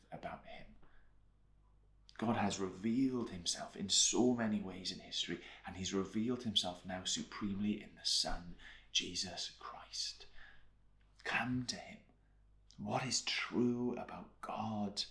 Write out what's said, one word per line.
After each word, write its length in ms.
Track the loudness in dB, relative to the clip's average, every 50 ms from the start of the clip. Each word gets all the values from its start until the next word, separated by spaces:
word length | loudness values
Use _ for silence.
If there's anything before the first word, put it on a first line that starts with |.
| -16 -14
about 340 | -12 -8 -8 -8 -8 -8 -12
him. 200 | -14 -14 -14 -14 -16 -16 -18 -20 -20 -20 -20 -20 -20 -20 -20 -20 -20 -20 _ -20 -20 -20 -20 -20 -20 -20 -20 -20 -20 -20 -20 -20 -16 -6 -2
God 180 | 2 2 4
has 240 | 4 4 2 2 2
revealed 680 | -2 -2 -2 0 0 2 4 6 4 4 4 2 -2 -2
himself 440 | -4 -4 -2 -2 -2 -2 -4 -8 -6
in 140 | -6 0 4
so 440 | 6 6 8 6 6 6 6 6
many 280 | 6 4 4 2 2 0
ways 320 | 0 -2 -6 -6 -6 -6
in 80 | -6 -6
history, 400 | -8 -6 -4 -2 -2 -2 -2 -4 -4 -12 -16 -12 -12
and 80 | -10 -6
he's 180 | -4 -2 0
revealed 520 | 2 2 0 2 0 0 2 2 0 0 0
himself 420 | 2 2 4 2 2 -2 -4 -6
now 160 | -4 -4 -2
supremely 800 | 0 0 0 0 -2 -6 -4 -2 -2 -2 0 2 2 2 2 0
in 140 | -2 -10 -16
the 100 | -4 0
Son, 480 | 2 2 4 4 2 0 0 -2 -8 -12 -12 -14 -16 -18 -18 -18 0
Jesus 580 | 0 2 2 2 -2 -2 -4 -4 -4 -6 -6 -6 -8 -10
Christ. 680 | -12 -12 -12 -12 -14 -10 -6 -6 -6 -6 -6 -10 -16 -16 -14 -14 -14 -14 -16 -20 -20 -20 -20 -20 -20 -20 -20 -20 -20 -20 -20 -8 -4
Come 400 | -2 0 0 2 2 0 0 0
to 80 | -2 -4
him. 240 | -6 -10 -12 -16 -16 -18 -20 -20 _ _ _ -20 -20 -20 -20 -20 -20 -20 -20 -12
What 280 | -10 -4 -2 -2 0 0
is 180 | 0 0 0
true 720 | 0 0 0 0 0 0 2 4 4 4 4 4 2 0 0
about 460 | -2 -4 -8 -8 -10 -12 -14 -14 -10
God 600 | -8 -6 -4 -2 -2 0 0 0 0 0 0 -2 -4 -4